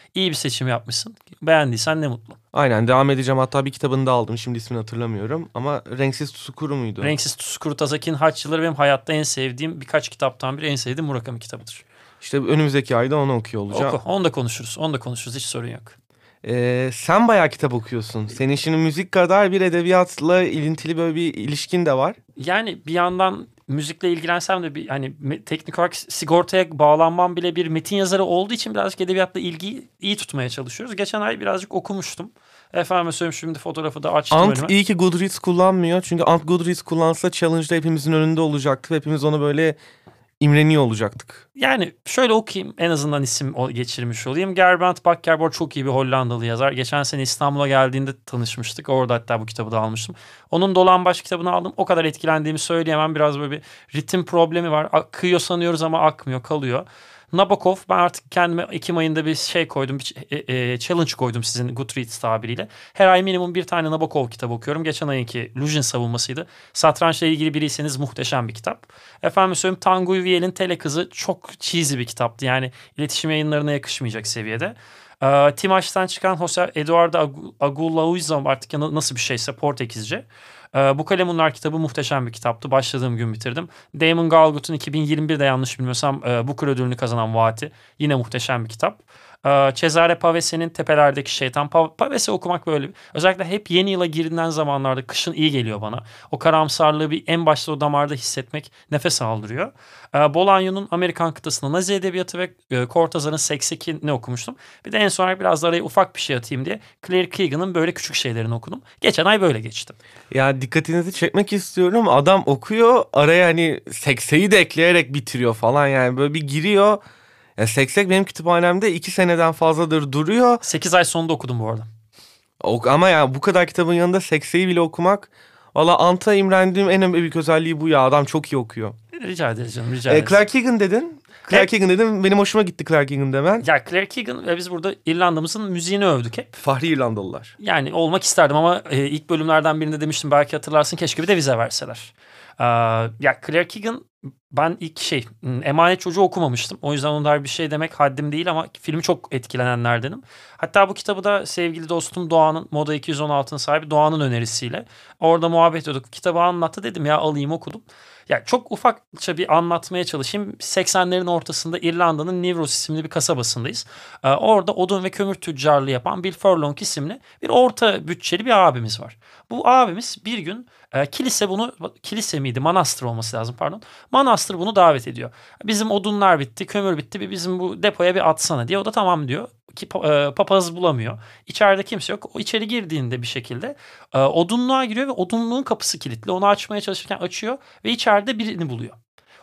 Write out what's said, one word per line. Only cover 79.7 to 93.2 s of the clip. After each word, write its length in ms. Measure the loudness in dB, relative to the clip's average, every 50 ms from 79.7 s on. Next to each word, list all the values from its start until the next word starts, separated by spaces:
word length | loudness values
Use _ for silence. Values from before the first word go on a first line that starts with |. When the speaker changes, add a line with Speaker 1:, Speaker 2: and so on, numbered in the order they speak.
| -2 -4 -6 -8 -8 -10 -8 -6 -8 -8 -8 _ _ -20 -20 -20 -20 -20 -18 -6 0
Speaker 1:
Ee, 240 | 2 2 2 2 0
Bu 60 | 0
Kalemunlar 500 | 0 0 0 0 0 0 2 2 0 0
kitabı 240 | -2 -4 -4 -2 -2
muhteşem 480 | -4 -4 -4 -4 -4 -2 -2 -2 -4
bir 60 | -4 -8
kitaptı. 380 | -6 -4 -4 -4 -4 -4 0
Başladığım 460 | 0 0 0 0 -2 -4 -2 -2 -2
gün 160 | -2 -4 -4 -6
bitirdim. 360 | -6 -8 -8 -8 -8 -8 -10 -14 -20 -20 _ -4
Damon 340 | 2 2 4 4 4 2 4
Galgut'un 460 | 6 8 8 6 4 0 -4 -6 -6
iki 180 | -6 -6 -6 -4
bin 100 | -2 -2
yirmi 260 | 0 0 -2 0 -2
birde 160 | 0 2 2
yanlış 340 | 2 2 2 0 -4 -4 -6
bilmiyorsam, 440 | -6 -6 -4 -2 -2 -2 -2 -2 -2
e, 220 | -2 0 0 0 -2
Booker 180 | -4 -2 -2
ödülünü 300 | -2 0 0 -2 -2 -2
kazanan 380 | -4 -4 -2 -2 -2 -2 0 2
Vaati. 380 | 2 2 2 0 -2 -8 -12 -12 _ _ _ _ -4
Yine 160 | 0 0 0
muhteşem 500 | 0 0 -2 -4 -4 -4 -2 -2 -4 -4
bir 40 | -6
kitap. 320 | -6 -4 -2 -2 -2 -6 _ _ _ _ -20 -20 -14 _ 0
Ee, 240 | 2 4 6 4 4 2
Cesare 400 | 2 0 2 4 6 6 6 4
Pavese'nin 540 | 4 2 2 2 2 0 -2 -2 -4 -4 -4
Tepelerdeki 640 | -6 -4 0 2 4 6 6 6 4 2 -4 -6 -4
Şeytan. 320 | -4 -4 -2 -2 -2 -2
Pa-, 300 | 2 2 2 2 2 0
Pavese 360 | -2 -2 -2 0 -2 -2 -2 -2
okumak 340 | -2 -2 -4 -4 -4 -2
böyle, 240 | -2 -2 -2 -2 -4 -10 -16 -20 -10 -4
özellikle 300 | 0